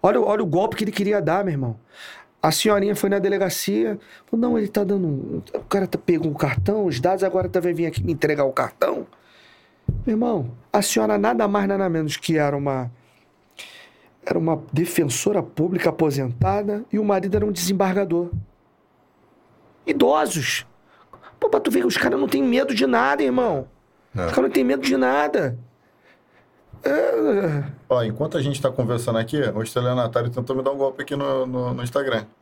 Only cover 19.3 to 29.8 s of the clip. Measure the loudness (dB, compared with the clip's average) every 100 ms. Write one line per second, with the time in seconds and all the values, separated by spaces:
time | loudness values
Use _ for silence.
19.3 | _ _ _ _ _ -4 2 4 4 2
20.3 | -2 -4 -4 -8 _ _ _ _ -20 -20
21.3 | -4 0 2 2 0 0 0 0 0 0
22.3 | 2 2 2 0 0 2 2 2 2 2
23.3 | 2 0 -2 -6 _ _ _ _ -4 0
24.3 | 2 2 2 2 0 0 2 2 2 0
25.3 | 0 -2 -4 -12 _ _ _ _ _ _
26.3 | _ _ _ _ -6 -2 0 2 2 2
27.3 | 2 0 -2 -4 -12 -2 0 0 -2 -2
28.3 | -2 -2 0 -2 0 -2 -2 0 -2 0
29.3 | 0 0 -2 -4 -2